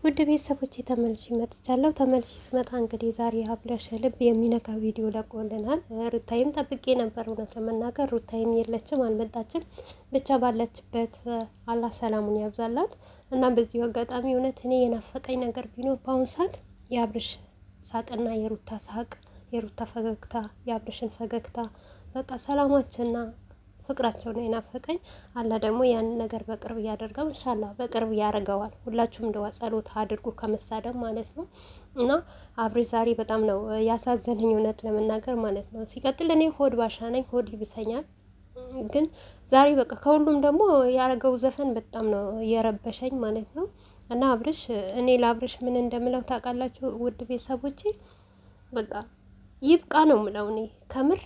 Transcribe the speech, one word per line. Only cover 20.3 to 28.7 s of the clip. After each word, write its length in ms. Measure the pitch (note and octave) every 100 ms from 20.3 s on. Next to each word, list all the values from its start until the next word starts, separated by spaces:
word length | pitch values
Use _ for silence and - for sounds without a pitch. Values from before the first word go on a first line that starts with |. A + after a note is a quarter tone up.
| A#3 G#3+ -
የአብርሽን 500 | B3 A3+ A3+ - A3+
ፈገግታ፣ 440 | - A3+ A#3 - - A3+ - - - -
በቃ 200 | C4 C4 B3
ሰላማችንና 800 | - C#4+ C#4+ C#4 B3+ - A#3+ A#3 A3+ A3+ - - - -
ፍቅራቸው 480 | - C4+ A#3+ A3 A#3+
ነው 100 | A3
የናፈቀኝ። 560 | A#3 A3+ - B3+ - E4+ - - - B3
አላህ 220 | A3+ A3
ደግሞ 220 | G#3 A3+
ያንን 320 | B3+ A3+ A3+ A#3
ነገር 240 | A3+ A3
በቅርብ 340 | - G#3+ A3 A3+
እያደርገው፣ 460 | G#3+ G#3+ A3 G#3+ D#4
ኢንሻአላህ 420 | C4+ B3+ A#3 G#3 G#3
በቅርብ 360 | B3 A#3 A3+
ያደርገዋል። 600 | G#3+ G#3 G#3 G3 G3+ G#3